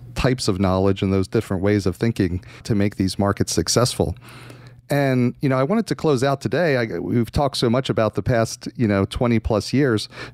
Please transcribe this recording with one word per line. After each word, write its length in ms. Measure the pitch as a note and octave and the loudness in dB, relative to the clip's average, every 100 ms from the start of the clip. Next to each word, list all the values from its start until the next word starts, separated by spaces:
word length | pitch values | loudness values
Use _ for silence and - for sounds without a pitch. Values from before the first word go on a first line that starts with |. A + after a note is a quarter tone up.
| - | -12
types 340 | - B2+ C3 - | -2 0 0 -2
of 120 | F#2 | 0
knowledge 420 | G2 F#2 G2 F#2+ | 2 4 2 2
and 100 | F#2+ | 0
those 140 | G2 F#2 | 0 0
different 360 | A2+ - F#2 | -2 -2 -2
ways 240 | G2+ G#2 F#2 | 2 2 0
of 100 | E2+ | -2
thinking 480 | A#2 - F2+ F2+ - - | -2 0 0 -2 -8 -16
to 120 | - | -2
make 220 | G2+ G2+ - | 0 0 0
these 220 | F#2 - | -2 0
markets 340 | G2+ - - | 0 0 0
successful. 640 | - E2 A#2 B2+ - D#2 - - - - - - - - | -2 0 2 2 0 -2 -2 -14 -20 -20 -20 -20 -18 -4
And, 440 | C#3+ C#3 B2+ B2 - | 0 2 2 0 0
you 80 | C#3 | -2
know, 100 | C3 | 0
I 40 | |
wanted 240 | C#3 A3+ - | 2 0 -2
to 80 | |
close 280 | C#3 D#3+ C3 | -2 0 2
out 200 | C#3 C3+ | 0 0
today. 340 | G#2+ C#3+ E3+ C3 | -2 0 2 0
I, 220 | A2+ E2+ | -2 -4
we've 340 | - A#2+ A2 | -2 -2 0
talked 240 | - C#3+ - | 0 0 0
so 140 | A#2+ | 0
much 180 | B2+ C3+ | 0 0
about 280 | A2+ A2 - | 0 0 0
the 60 | |
past, 460 | - A#2 A2 - - - | 0 0 0 -4 -10 -2
you 100 | A2 | 0
know, 200 | G2 G2 | 2 0
twenty 320 | - B2 A2+ | 0 2 2
plus 340 | - G#2+ - | 2 -2 0
years, 380 | B2+ C#3 G#2+ - - - | 0 2 0 -4 -14 -16